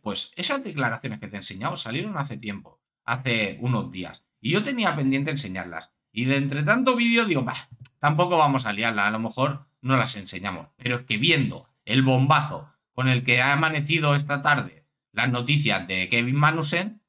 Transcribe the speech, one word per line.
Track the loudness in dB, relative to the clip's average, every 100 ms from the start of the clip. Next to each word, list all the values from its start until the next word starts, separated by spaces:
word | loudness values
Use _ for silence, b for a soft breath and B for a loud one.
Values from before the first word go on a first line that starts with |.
Pues | -6 -4 -6
esas | -2 -2 -2
declaraciones | -4 -4 -4 -4 -8 -10
que | -10
te | -10
he |
enseñado | -10 -6 -6 -6
salieron | -6 -6 -6 -6
hace | -6 -8
tiempo, | -10 -10 -14 _ _ _
hace | -6 -4 -2 0 -2 -2
unos | -2 -2 -2
días, | -8 -12 -12 _ _
y | 0
yo | 0
tenía | 0 -2 -2 0
pendiente | 0 0 -2
enseñarlas. | -4 -4 -8 -8 -12 -14 _ _
Y | -2
de | 0 0
entre | 0 0
tanto | 2 4 4 2
vídeo | 4 2 2
digo, | 0
"Bah, | -2 -6 -14 -20 -20 _
tampoco | 0 2 2 4
vamos | 4 2 -2
a |
liarla, | -2 -2 0 0
a |
lo | 0
mejor | -6 -2 -2 -2 -14 _
no | 0 2
las | 0 -4
enseñamos". | -10 -8 -8 -8 -14 _
Pero | -6 -6
es |
que | -2 0
viendo | 4 4 2 -4 _ _
el | 0 2
bombazo | 4 4 6 4 2 -8 -12 _ _
con | -2 0
el | 2
que | 4 4
ha | 4
amanecido | 2 2 0 0 2 4
esta | 2 0 0
tarde | 2 2 0 -12 _ _ _
las | -2 0
noticias | 0 0 0 2 0 -2
de | -4 0
Kevin | 0 2 4
Magnussen | 4 2 0 0 -2 -10